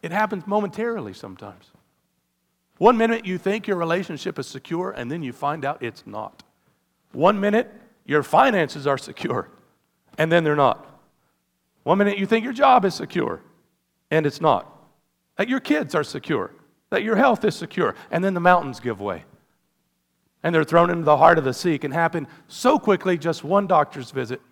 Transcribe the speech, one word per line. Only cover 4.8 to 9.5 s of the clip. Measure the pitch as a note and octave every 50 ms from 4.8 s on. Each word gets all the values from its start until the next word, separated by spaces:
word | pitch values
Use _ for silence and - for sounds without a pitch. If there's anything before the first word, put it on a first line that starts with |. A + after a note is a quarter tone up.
| F3+ F#3+
and | G3 - B2 A#2
then | C#3+ F3 D#3+
you | B2+ A#2+
find | - - C#3+ D3 D#3+ C3+
out | C#3 D3 - -
it's | A#2 A2 - - -
not. | G#2 G#2+ A2 G2 _ _ - _ _ _ _ _ _ _ _ _ _ _ _ _
One | _ - D3 F#3 G#3+ G3+
minute | G3 G#3 G#3 A3 - - - - - _ _ _ _
your | - C#3 D3+ C#3
finances | - - F3 B3+ C4+ A#3 G3 E3 C3+ - D3+ C3+ C#3+
are | C#3 C3
secure, | - - G#2+ - - C#3+ B2+ A#2 E2+ -